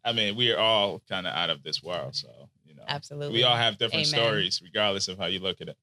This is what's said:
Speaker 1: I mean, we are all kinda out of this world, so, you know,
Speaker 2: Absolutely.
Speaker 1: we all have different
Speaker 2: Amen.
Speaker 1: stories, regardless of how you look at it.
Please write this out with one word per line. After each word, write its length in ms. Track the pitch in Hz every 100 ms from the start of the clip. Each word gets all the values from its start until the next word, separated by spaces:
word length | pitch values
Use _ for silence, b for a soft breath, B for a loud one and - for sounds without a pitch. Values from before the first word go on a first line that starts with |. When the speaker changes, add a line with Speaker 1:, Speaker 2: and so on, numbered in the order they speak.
Speaker 1:
I 80 | 117
mean, 240 | 117 104 107
we 160 | 120
are 60 | 90
all 400 | 110 110 101 82 _
kinda 220 | 95 90
out 180 | 65 85
of 120 | 76
this 200 | 76 76
world, 320 | 80 87 67
so, 340 | - - 64 71 _ 76
you 80 |
know, 100 | 73 -
Speaker 2:
Absolutely. 520 | 143 - 147 143 117
Speaker 1:
we 60 |
all 120 | 123 120
have 220 | 117 101
different 280 | 117 160 151
Speaker 2:
Amen. 140 | 123
Speaker 1:
stories, 400 | 117 107 90 -
regardless 460 | 87 110 104 98 95
of 80 | 92
how 80 | 87
you 120 | 92
look 200 | 92 87
at 60 | 85
it. 80 | -